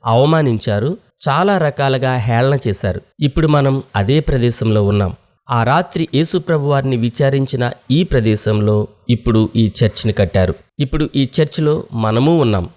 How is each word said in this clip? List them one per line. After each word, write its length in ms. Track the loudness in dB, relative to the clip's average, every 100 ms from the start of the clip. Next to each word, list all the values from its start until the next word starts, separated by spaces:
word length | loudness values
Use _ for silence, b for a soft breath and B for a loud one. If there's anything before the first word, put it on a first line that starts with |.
| 0
అవమానించారు, 920 | 2 4 2 2 -2 -2 -2 -2 -6 _ _ -4
చాలా 280 | 0 0 0
రకాలుగా 580 | -2 -2 -2 0 -2 -2
హేళన 420 | 0 2 2 0 -2
చేశారు. 340 | -2 -4 -6 -10 _
ఇప్పుడు 280 | -2 0 2
మనం 360 | 2 2 0 -4 -2
అదే 240 | 2 2
ప్రదేశంలో 640 | 2 0 0 0 0 2
ఉన్నాం. 320 | 2 0 -2 -6 _ _ -6
ఆ 140 | -2
రాత్రి 440 | 0 0 -2 -6 -2 -2
యేసు 220 | 0 -2
ప్రభువారిని 600 | -2 -2 0 0 0 -2
విచారించిన 760 | -2 0 0 0 -2 -2 -4 -6 _
ఈ 120 | 0
ప్రదేశంలో 840 | 2 2 2 0 0 0 2 0 -2 _ -2
ఇప్పుడు 400 | -2 2 2 2 0
ఈ 120 | 0
చర్చిని 460 | 2 -2 0 -4
కట్టారు. 420 | 0 0 2 0 -2 _ -6
ఇప్పుడు 300 | -4 -2 -2 -2
ఈ 140 | -2 0
చర్చిలో 420 | -2 0 -2 -2 -4
మనము 480 | -4 0 2 2 4
ఉన్నాం. 280 | 2 0 -4